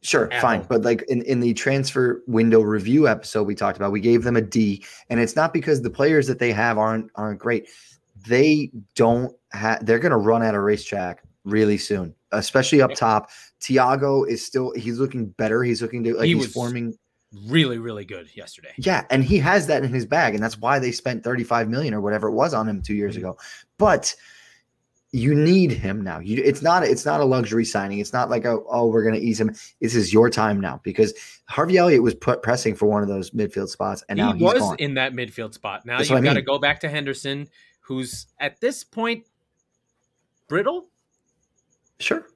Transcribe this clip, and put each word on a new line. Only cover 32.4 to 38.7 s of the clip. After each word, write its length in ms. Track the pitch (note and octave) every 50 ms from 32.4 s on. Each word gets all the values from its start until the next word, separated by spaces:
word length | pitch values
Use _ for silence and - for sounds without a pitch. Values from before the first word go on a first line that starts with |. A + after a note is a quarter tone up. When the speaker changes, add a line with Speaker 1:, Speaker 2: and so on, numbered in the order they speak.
| -
Speaker 1:
pressing 320 | A#2 B2 B2+ - A2+ G2+
for 120 | - G#2+
one 160 | G#2 G#2+ G#2 G#2
of 60 | G2
those 220 | G2+ G2 F#2 -
midfield 380 | - - G#2+ G2+ - G2 F#2+ F#2
spots, 340 | - _ G2+ G2 G2 - - -
and 80 | G3+ -
Speaker 2:
He 60 | -
Speaker 1:
now 80 | G#3 G3+
he's 80 | F3 E3
Speaker 2:
was 160 | F3+ A3+ C4
Speaker 1:
gone. 180 | G#3+ G3 E3 -
Speaker 2:
in 160 | D#3 C#3+ C3+
that 200 | C3 C3 C3+ B2+
midfield 400 | B2 B2 A2 - - A2+ G#2+ -
spot. 320 | - - G#2 G2 G#2 _
Now 100 | A#2 A#2+
Speaker 1:
That's 140 | B2 C3+ -
what 60 | C3
Speaker 2:
you've 80 | C3 B2
Speaker 1:
I 20 |
Speaker 2:
gotta 140 | C#3 - -
Speaker 1:
mean. 40 | C3
Speaker 2:
go 140 | C3+ C#3 C#3+
back 200 | C#3+ C#3+ D3+ D3
to 100 | - D#3
Henderson, 580 | D3 D3+ C#3+ C#3 C3+ - - C#3 C#3 C#3+ D3 C#3 _ _ _ _ _ _
who's 460 | _ - C3 C3 C3 A#2+ - - - _ _ _
at 220 | C#3 C#3 - _
this 240 | A3 B3